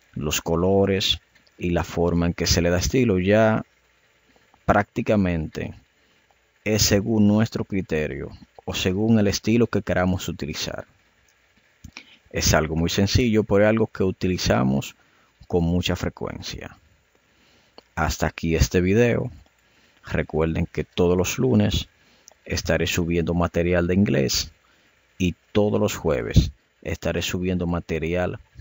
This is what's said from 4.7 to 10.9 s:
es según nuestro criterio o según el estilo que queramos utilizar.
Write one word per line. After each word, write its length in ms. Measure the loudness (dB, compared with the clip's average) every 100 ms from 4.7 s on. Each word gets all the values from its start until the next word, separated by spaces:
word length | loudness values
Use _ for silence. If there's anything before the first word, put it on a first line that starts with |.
| 2 0 -4 0 2 2 0 -4 -8 -10 -12 _ _ _ _ _ _ _ _
es 180 | -2 0
según 460 | 2 2 2 4 4
nuestro 360 | 4 2 -2
criterio 680 | -4 -4 -2 -2 -4 -6 -10 -14 -20 _ -10
o 80 |
según 460 | -4 -2 0 2 4
el 80 | 2
estilo 400 | 0 0 2 2
que 160 | 0
queramos 440 | -2 0 0 -2 -4
utilizar. 580 | -8 -8 -8 -8 -10 -14